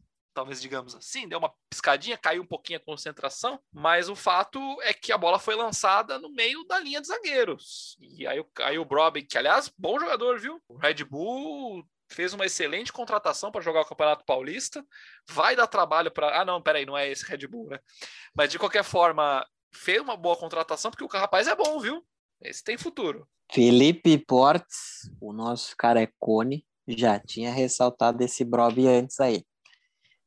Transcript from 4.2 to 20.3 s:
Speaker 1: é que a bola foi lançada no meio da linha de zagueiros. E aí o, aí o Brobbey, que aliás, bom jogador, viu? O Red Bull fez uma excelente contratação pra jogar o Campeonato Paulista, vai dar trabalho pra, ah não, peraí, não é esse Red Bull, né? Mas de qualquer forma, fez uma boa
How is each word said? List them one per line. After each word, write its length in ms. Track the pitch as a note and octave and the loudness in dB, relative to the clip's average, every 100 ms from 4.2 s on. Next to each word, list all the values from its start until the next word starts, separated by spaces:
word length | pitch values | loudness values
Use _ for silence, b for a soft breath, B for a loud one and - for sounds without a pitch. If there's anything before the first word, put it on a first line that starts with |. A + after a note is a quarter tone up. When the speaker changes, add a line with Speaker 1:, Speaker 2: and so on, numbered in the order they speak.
| G3+ F3+ G3+ C4+ C4+ C#4 | 0 0 0 -6 -10 -4
Speaker 1:
é 120 | A#3+ | -4
que 160 | - - | -2 -2
a 80 | G#3 | 0
bola 180 | E3+ F#3 | 2 2
foi 200 | - G#3+ | 0 -4
lançada 600 | A3+ F#3+ G3 G3+ A3 C4+ | -4 0 2 2 0 -6
no 140 | D#4 | -8
meio 320 | C4 A#3 D4+ | -4 -2 -4
da 160 | F4 F#4 | -4 -4
linha 220 | D4 D4 | -4 -8
de 80 | D4 | -8
zagueiros. 880 | A4+ F#4 C4 G#3 C#3+ - - - - | -8 -2 0 0 -4 -12 -18 -18 -20
E 240 | - - | -20 -12
aí 140 | C#3 C#3 | -6 -6
o, 80 | D#3 - | -8 -6
aí 180 | B2+ D#3 | -4 -2
o 60 | |
Brobbey, 400 | D3+ C#3+ D#3+ D3+ | 0 2 2 0
que 120 | C#3 B2 | -4 0
aliás, 320 | C#3 A3+ - - | 2 2 2 -6
bom 220 | F#3 C4+ | -4 -2
jogador, 400 | E4+ A#3+ A#3+ A#3+ | -2 -2 0 -2
viu? 240 | A#3+ E4 _ | -6 -14 _
O 80 | A#2+ | -2
Red 260 | D3 D3+ | -2 -2
Bull 840 | C#3 C#3 G3 C4 D4+ C#4+ B3 F#3 - _ _ | -6 -8 -6 -6 -8 -10 -10 -12 -16 _ _
fez 240 | - F3+ | -6 -6
uma 140 | G3 F#3 | -2 -4
excelente 460 | - D3+ F3 B3 | -2 -4 -4 -8
contratação 580 | - A#3 G#3+ - A#3 G3+ | -10 -4 0 0 -2 -6
pra 100 | G#3 | -6
jogar 200 | E3+ D#3+ | 0 0
o 40 | |
Campeonato 400 | D3+ - D3+ D3+ | 0 0 2 2
Paulista, 640 | - C3 C3+ G#3+ - D4 C#4 B B B - | 0 -2 -2 -8 -10 -12 -16 B B B -6
vai 280 | E3+ G3+ B3+ | 2 4 4
dar 100 | A3+ | 2
trabalho 460 | G3+ D#3+ D#3 E3 | 2 2 2 0
pra, 280 | - D3+ D#3+ | 0 0 0
ah 40 | |
não, 180 | F#3 F3+ | 0 0
peraí, 240 | D#3 D3+ C3+ | 0 0 -2
não 100 | C#3+ | -4
é 140 | C#3+ | -4
esse 180 | C#3 - | -6 -8
Red 160 | D3 C#3 | -12 -12
Bull, 220 | A#3+ E3 | -14 -14
né? 100 | C#3 B B B B B | -16 B B B B B
Mas 160 | - D3 | 0 0
de 120 | E3+ | 0
qualquer 240 | G3+ G#3 | 0 0
forma, 600 | G3 F#3+ E3+ D#3 D3 C3+ - _ _ | 2 4 4 4 2 0 -4 _ _
fez 260 | - - G#3+ | -8 -2 -2
uma 160 | C#4 G3+ | -2 -4
boa 200 | F3 | -2